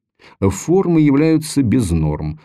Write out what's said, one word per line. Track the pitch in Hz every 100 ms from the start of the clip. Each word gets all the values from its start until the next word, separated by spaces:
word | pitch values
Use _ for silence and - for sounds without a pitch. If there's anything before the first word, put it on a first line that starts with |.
| _ _ - -
Формы | 98 - - 185 175 165
являются | 147 139 160 156 - 143
без | 120 127 95
норм, | 82 78 76 78 78